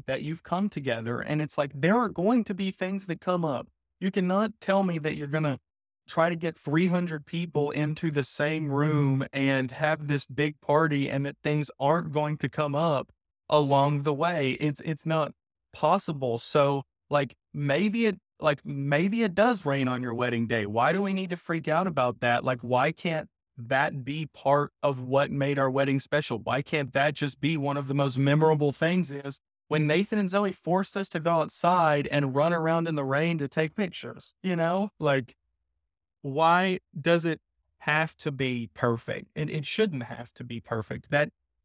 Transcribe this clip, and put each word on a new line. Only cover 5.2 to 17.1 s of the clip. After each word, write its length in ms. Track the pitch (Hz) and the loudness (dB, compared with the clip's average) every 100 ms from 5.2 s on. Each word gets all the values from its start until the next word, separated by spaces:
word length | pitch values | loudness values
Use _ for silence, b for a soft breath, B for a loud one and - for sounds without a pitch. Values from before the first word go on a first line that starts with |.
| 143 | -4
gonna 320 | 156 151 127 - _ _ _ - | -2 -2 -4 -8 _ _ _ -6
try 240 | - 165 | 0 0
to 60 | 170 | 0
get 200 | 165 - | -4 -6
three 280 | - 156 185 | -2 2 4
hundred 400 | 175 175 156 - | 2 -2 -6 -6
people 440 | 170 170 147 147 | -6 -4 -2 -2
into 400 | - 151 151 165 | 0 -2 -2 -2
the 140 | 143 | -2
same 460 | 131 - 147 156 147 | -2 -2 -2 -2 -2
room 560 | 139 147 151 139 135 135 | 0 2 2 2 2 0
and 380 | 135 135 135 131 | 0 0 2 -2
have 340 | - 151 156 147 | -2 -2 -2 -2
this 160 | 143 | -4
big 340 | - 127 151 151 | -2 -2 -2 -2
party 500 | - 147 160 143 139 | 0 2 4 2 0
and 160 | 139 143 | -2 -4
that 100 | - | -4
things 280 | 151 151 143 - | -2 0 -2 0
aren't 340 | 139 170 160 | 2 2 0
going 260 | 147 151 151 | -2 -2 -2
to 100 | 135 | -4
come 260 | - 147 | -2 -2
up 360 | 143 165 135 123 _ _ _ - | 0 0 0 -2 _ _ _ 2
along 520 | 151 143 139 139 147 | 4 6 4 4 2
the 100 | 147 | 0
way. 380 | 139 165 175 135 | 0 0 0 0
It's, 280 | - 151 143 | 0 -2 -2
it's 220 | 165 156 | -6 -6
not 280 | 160 160 147 - _ _ _ | -2 0 0 -6 _ _ _
possible. 680 | - 156 190 - 147 127 117 | -2 2 2 0 -4 -2 -2
So, 460 | - 151 143 143 - _ _ | 0 2 4 2 -4 _ _